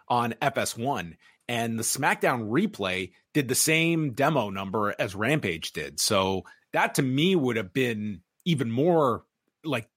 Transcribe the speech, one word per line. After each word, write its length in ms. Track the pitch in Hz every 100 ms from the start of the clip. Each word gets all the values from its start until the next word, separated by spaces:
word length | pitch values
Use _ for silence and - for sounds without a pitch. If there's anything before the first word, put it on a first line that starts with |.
| -
on 280 | 123 117 113
F 160 | 143 127
S 200 | 101 -
one, 400 | 120 127 85 78 _ _ -
and 300 | 120 117 113
the 60 |
SmackDown 640 | 117 - 151 202 180 135 104
replay 640 | 127 214 - 95 92 92 _ _
did 140 | 151 123
the 80 | 127
same 580 | - 160 165 165 151
demo 360 | 113 139 151 104
number 460 | 95 98 110 104 -
as 180 | 120 95
Rampage 580 | 110 151 107 82 -
did. 260 | - 71 71
So 440 | - 101 95 95 - - _
that 220 | 151 220 233
to 80 |
me 320 | 135 131 175 185
would 200 | 127 110
have 140 | 95
been 500 | 135 123 110 107 92 - _ -
even 260 | 156 117
more, 540 | 117 160 170 139 104 - _ _ _
like, 260 | 160 127 107